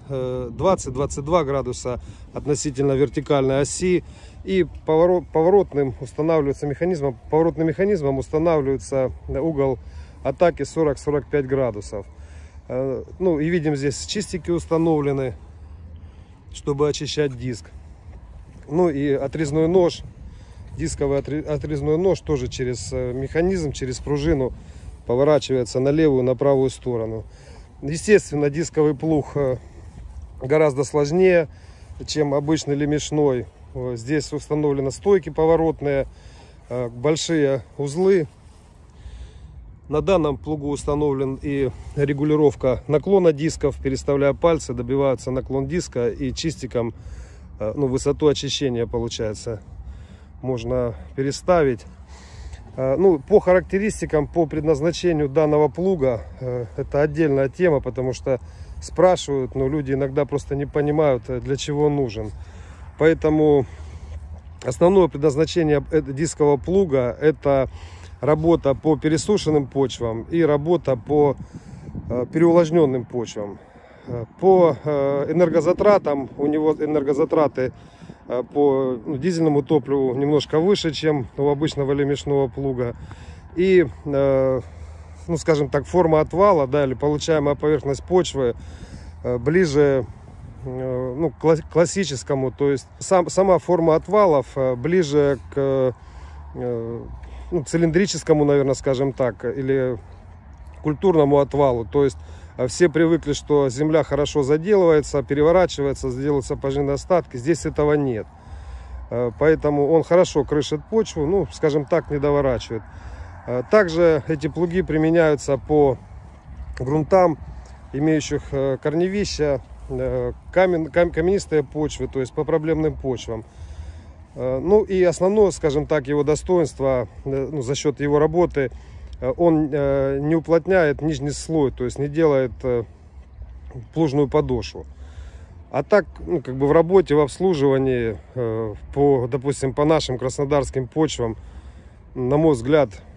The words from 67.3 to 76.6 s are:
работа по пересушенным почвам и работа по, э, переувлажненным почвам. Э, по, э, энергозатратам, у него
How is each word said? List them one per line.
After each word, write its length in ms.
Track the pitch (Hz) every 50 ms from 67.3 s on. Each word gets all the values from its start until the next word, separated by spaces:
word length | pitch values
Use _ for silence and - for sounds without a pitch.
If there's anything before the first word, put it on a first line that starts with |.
| 143 - - 143 139 135 127 - - - - - - - - - - -
работа 560 | 123 139 156 156 160 170 165 160 - 139 131
по 200 | 110 - 156 151
пересушенным 720 | 127 - 156 160 156 - 202 208 175 - 156 156 147 135
почвам 640 | 120 - 139 135 120 - - 120 113 113 113 107 -
и 140 | 165 170 160
работа 520 | 147 147 147 147 165 180 165 - - 127
по, 400 | 110 - - 147 147 147 143 127 - - - - - - - - - - - - - - -
э, 180 | 117 123 123 -
переувлажненным 760 | - 160 170 170 165 175 170 151 165 170 151 131 131 123 110
почвам. 520 | - 127 120 110 - - 110 104 101 98 - - - - - - - - - -
Э, 200 | - 120 120 110 - - -
по, 380 | - 190 190 185 175 160 127 - -
э, 480 | 151 147 139 139 139 143 139 143 147
энергозатратам, 1000 | 156 170 180 165 156 170 147 170 175 - 196 208 202 185 - 147 147 139 131 110 -
у 80 | 147 143
него 280 | 147 151 156